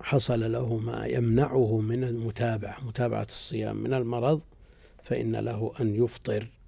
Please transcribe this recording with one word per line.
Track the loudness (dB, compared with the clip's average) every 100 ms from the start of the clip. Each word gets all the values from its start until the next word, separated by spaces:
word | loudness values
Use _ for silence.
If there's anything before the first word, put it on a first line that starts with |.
حصل | 0 0 2 0 0
له | -2 -2 -2
ما | -2 -4 -2
يمنعه | 0 4 4 4 4 4 2
من | 2 0
المتابعة، | -2 -2 -4 -2 -2 -2 -4 -8 -8
متابعة | -2 0 0 -4
الصيام | -8 -6 -4 -4 -2
من | -2
المرض، | 0 0 0 2 2 0 -20 -20 -20 -20 -16
فإن | -4 -2 0 0
له | -2 -2 -4 0
أن | 0 4
يفطر | 2 0 -4 -2 -4 -14